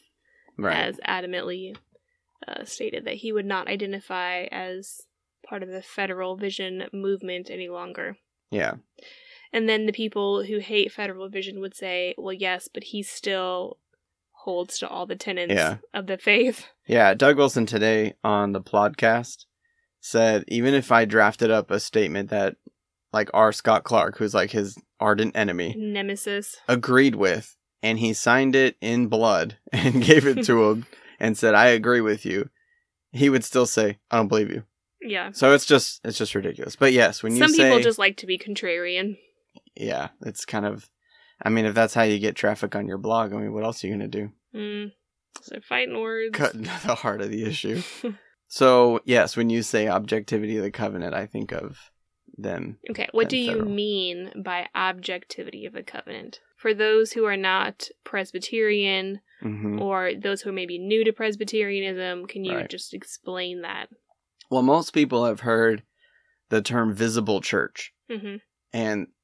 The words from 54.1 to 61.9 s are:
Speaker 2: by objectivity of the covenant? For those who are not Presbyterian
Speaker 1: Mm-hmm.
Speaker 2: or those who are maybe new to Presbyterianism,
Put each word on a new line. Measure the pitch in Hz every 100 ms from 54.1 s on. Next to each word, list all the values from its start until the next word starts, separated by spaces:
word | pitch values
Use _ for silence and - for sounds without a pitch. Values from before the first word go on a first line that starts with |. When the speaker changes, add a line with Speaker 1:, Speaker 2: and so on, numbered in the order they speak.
| 175 190 -
Speaker 2:
by | 190 180 -
objectivity | - 185 185 180 180 - - - -
of | -
the | 220
covenant? | - - - - - - _ _
For | 226
those | 208 214 220 220
who | 233
are | 214 196
not | 190 190 202 - - -
Presbyterian | - 202 190 180 - 226 214 208 196 190 190 202 _ _
Speaker 1:
Mm-hmm. | 107 104 - -
Speaker 2:
or | 202 190 180
those | - 202 196
who | 208
are |
maybe | 190 175 175
new | 190 220
to | 220
Presbyterianism, | 214 220 208 214 220 202 196 196